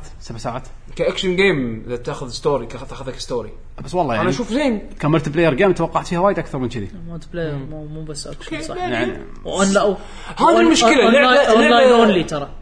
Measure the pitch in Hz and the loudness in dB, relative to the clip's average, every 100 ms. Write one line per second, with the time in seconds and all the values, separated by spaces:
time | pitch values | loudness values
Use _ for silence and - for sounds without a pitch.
0 | - - - 117 131 120 - - - - | -12 -16 -14 -10 -8 -8 -12 -16 -16 -4
1 | 165 185 190 175 196 160 120 110 113 120 | -2 -2 -2 2 2 2 -2 -6 -8 -8
2 | 135 139 131 113 156 135 117 135 139 - | -8 -10 -10 -4 -2 -2 -4 -12 -14 -12
3 | 131 - - 123 104 - - - 139 180 | -12 -12 -8 -8 -8 -14 -16 -14 -6 -2
4 | 175 - 123 139 208 240 285 214 - - | 0 0 0 -2 -2 -2 0 -2 -6 -4
5 | 147 160 143 147 170 131 196 175 165 160 | 0 2 0 2 2 4 2 2 0 -2
6 | 143 175 196 175 - 147 123 120 95 175 | -2 0 0 0 -4 -6 -6 -6 -10 -12
7 | 170 170 - 175 165 143 135 156 151 156 | -12 -12 -12 -8 -6 -8 -10 -12 -12 -12
8 | 156 147 - 143 - 302 311 359 359 - | -12 -12 -12 -14 -12 -10 -10 -8 -4 -2
9 | - - - - - 165 196 196 202 185 | -4 -6 -12 -12 -6 0 2 4 2 -2
10 | - - - - 302 339 339 277 233 269 | -8 -16 -14 2 4 6 6 6 6 6
11 | 226 262 262 269 254 220 302 240 262 233 | 6 6 6 6 6 6 6 6 8 8
12 | 226 185 151 151 139 - | 6 4 0 -4 -8 -12